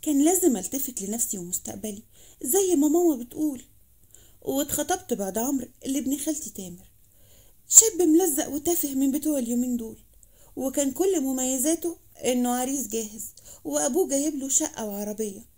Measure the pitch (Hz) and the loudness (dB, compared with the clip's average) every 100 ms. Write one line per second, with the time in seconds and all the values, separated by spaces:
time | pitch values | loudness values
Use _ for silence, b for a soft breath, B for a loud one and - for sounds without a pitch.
0 | - 285 302 370 359 220 180 277 269 247 | 2 4 6 6 4 2 -2 -6 -6 -6
1 | 190 226 - 196 175 180 - 202 214 202 | -6 -4 -4 -4 -6 -6 -8 -10 -8 -10
2 | - b b b 254 349 381 339 294 311 | -14 b b b 0 2 2 4 4 4
3 | 349 269 240 - 311 254 - - - - | 4 2 -4 -4 -4 -4 -12 -20 -20 -20
4 | - b b b - 269 285 - 285 359 | -20 b b b -4 -2 -2 -2 -2 -4
5 | - 233 196 190 240 277 - - - 269 | -2 -4 -2 -4 -2 -2 -6 -12 -4 -4
6 | 247 285 311 302 - - 185 175 196 _ | -2 -4 -2 -4 -6 -12 -14 -14 -20 _
7 | _ b b b b b _ - 440 339 | _ b b b b b _ 6 6 4
8 | 349 311 370 277 - 277 320 349 294 269 | 6 6 4 0 -2 -4 -2 0 0 0
9 | 269 269 302 294 233 240 254 240 220 220 | 2 2 0 0 0 0 0 -2 -4 -12
10 | - - b b b - 262 269 277 262 | -20 -20 b b b -6 -4 0 0 2
11 | 381 359 269 262 254 262 262 330 339 330 | 2 2 0 -2 -2 0 0 0 -2 -8
12 | - - - 254 247 247 262 277 214 220 | -16 -6 0 2 2 0 -2 -4 -4 -6
13 | 214 214 - - B B 320 294 294 262 | -6 -10 -16 -16 B B -4 -2 0 0
14 | 330 277 294 302 269 - 311 - 220 202 | 0 0 -2 -4 -2 0 -2 -4 -8 -6
15 | 208 208 214 196 233 | -6 -6 -6 -8 -18